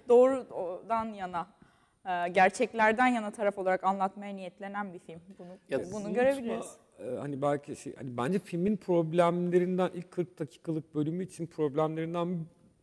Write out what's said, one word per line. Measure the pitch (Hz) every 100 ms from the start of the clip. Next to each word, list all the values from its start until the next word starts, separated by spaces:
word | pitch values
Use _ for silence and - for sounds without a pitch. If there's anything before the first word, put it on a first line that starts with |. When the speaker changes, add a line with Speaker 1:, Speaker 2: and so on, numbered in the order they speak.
| -
Speaker 1:
doğrudan | 240 262 262 214 127 175 180 190 226 226
yana, | 208 180 175 170 _ - _ _ _
e, | 190 180 175
gerçeklerden | 185 190 - 254 226 214 220 254
yana | 240 208
taraf | 233 202 202
olarak | 185 185
anlatmaya | 185 196 190 202 202
niyetlenen | 196 180 180 196 202 202
bir | 175
film. | - 165 180 196
Bunu, | 175 185 -
Speaker 2:
Ya | -
Speaker 1:
bunu | 175 208
Speaker 3:
Unutma, | 202
Speaker 1:
görebiliriz. | 226 262 269 233 226 240 - _ -
Speaker 3:
e, |
hani | 110 117 143 135
belki | 143 147 - 127
şey, | -
hani | - 127 120
bence | 127 190
filmin | - 170 196 214
problemlerinden, | - 170 160 170 170 175 175 175 180 185 180
ilk | 175 170
kırk | - 170 -
dakikalık | 151 - - 156 -
bölümü | 151 151 175
için | 190 - 165
problemlerinden | - 147 143 156 160 165 175 175 175 160 _ _ _